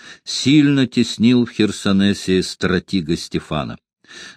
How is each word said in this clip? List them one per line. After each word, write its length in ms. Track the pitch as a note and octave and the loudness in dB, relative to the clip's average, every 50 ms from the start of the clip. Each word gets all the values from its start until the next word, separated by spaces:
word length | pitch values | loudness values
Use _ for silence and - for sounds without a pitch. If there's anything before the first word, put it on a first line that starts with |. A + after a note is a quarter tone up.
| - - - - _ | -20 -20 -20 -20 _
сильно 640 | - - - - B2+ D3 D#3 C#3+ C#3+ C#3+ C3+ B2+ A#2 | -12 -10 -4 0 2 4 4 4 4 4 2 0 0
теснил 580 | - B2 A#2 - - - G#2+ A#2+ B2+ B2 A#2+ | 0 -2 -2 -2 0 0 2 4 4 4 2
в 60 | A2+ | 0
Херсонесе 920 | - - G#2+ G2+ - - - G#2 G2 G2 G2 G2+ G2 - - - F#2+ F#2 F2+ | 0 -2 -2 0 -2 -2 -2 0 2 2 2 2 0 -2 -2 0 0 0 0
стратега 760 | - - - - F2+ F#2 F2 - - - F#2+ D#2+ D2 E2+ D#2 | -2 -6 -6 -2 -2 -2 -2 -2 -2 -4 -4 -2 -2 -4 -6
Стефана. 600 | - - - E2+ - - D#2+ D2+ C2+ - - - _ _ _ _ _ _ - - - - - | -6 -6 -8 -8 -6 -6 -6 -6 -6 -8 -12 -16 _ _ _ _ _ _ -20 -20 -20 -20 -18